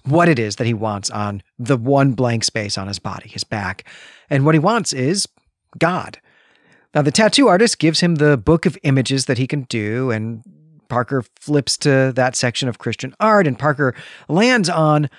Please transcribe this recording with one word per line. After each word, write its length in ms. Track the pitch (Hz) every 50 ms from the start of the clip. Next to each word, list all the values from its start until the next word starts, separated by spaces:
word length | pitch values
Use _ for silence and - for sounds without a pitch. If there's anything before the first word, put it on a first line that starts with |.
| -
what 240 | 131 143 170 170
it 120 | 170 156 120
is 180 | 113 104 98
that 100 | - 123
he 60 | 117 117
wants 360 | 101 107 107 104 101 101 -
on 320 | - 107 104 104 101 98 - _ _
the 200 | - 123 110 139
one 340 | 120 113 131 139 139 135 139
blank 320 | 123 101 127 120 117 113 104
space 340 | - - 113 104 101 -
on 120 | 101 95 98
his 100 | 104 104
body, 300 | - 104 95 92 - 113
his 160 | - 98 -
back, 420 | - 113 107 101 92 92 - - - - - - - - - _ -
and 160 | 147 135 135
what 100 | 151 156
he 40 | 160
wants 320 | 143 196 226 233 160 -
is 340 | - 131 127 139 190 196 - - _ _ _ _ _ _ _ _ -
God. 420 | - - 170 180 165 - - - - _ _ _ _ _ _ _ _ _ _ _ _ _ _ -
Now, 100 | 151 143
the 80 | 147
tattoo 360 | - - 220 214 - - 285
artist 300 | 220 180 185 233 226 -
gives 220 | - - 160 156 -
him 160 | - 175 170
the 220 | 143 151 147 147
book 280 | 123 101 - 165 160 -
of 120 | 170 - - -
images 420 | 151 135 135 123 - 135 135 131
that 120 | - 135
he 80 | 117 135
can 180 | 123 147 147 127
do, 460 | - - 113 104 104 110 123 131 131
and 340 | 113 107 107 113 117 110 - - - 151 156 156 _ _ _
Parker 360 | - - 120 123 - 139 131 117 _ _ _
flips 380 | - - 147 143 127 - -
to 340 | - - 147 135 135 131 131 123
that 200 | 127 123 131 -
section 320 | - - 123 113 - 139
of 120 | 127 110 -
Christian 340 | - 120 107 - - 131 - -
art, 260 | 208 220 214 208 190
and 140 | 147 123 -
Parker 340 | 131 151 143 135 147 131 127 - - - - - -
lands 420 | - 143 180 220 247 254 233 185 160
on 380 | 170 165 160 151 151 151 151 139 _